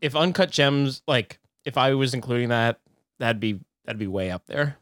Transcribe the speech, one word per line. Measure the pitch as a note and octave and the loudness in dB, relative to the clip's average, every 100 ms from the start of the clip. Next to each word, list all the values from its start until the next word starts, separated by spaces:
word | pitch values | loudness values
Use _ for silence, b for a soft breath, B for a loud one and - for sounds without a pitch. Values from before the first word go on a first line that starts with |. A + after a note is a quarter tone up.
if | D3 D3+ | -2 0
Uncut | F3+ F3+ F#3 | 2 2 0
Gems, | - C#3+ C#3+ C#3 - - | 2 2 4 0 -2 0
like, | B2+ - - _ _ | 0 0 -12 _ _
if | C#3 B2+ | -4 2
I | C3+ | 2
was | C3+ C3 | 2 0
including | B2 A#2+ A#2+ A#2+ | -2 -4 -2 0
that, | A#2 A#2 - _ _ _ - | 2 0 -2 _ _ _ -4
that'd | A#2 A2 | -2 0
be, | A2 G2 - _ | -2 -4 -8 _
that'd | - G#2+ | -12 -6
be | G2 | -4
way | F#2+ F#2 | -4 -4
up | F2+ - | -6 -6
there. | C#3+ D3 - | -4 -4 -6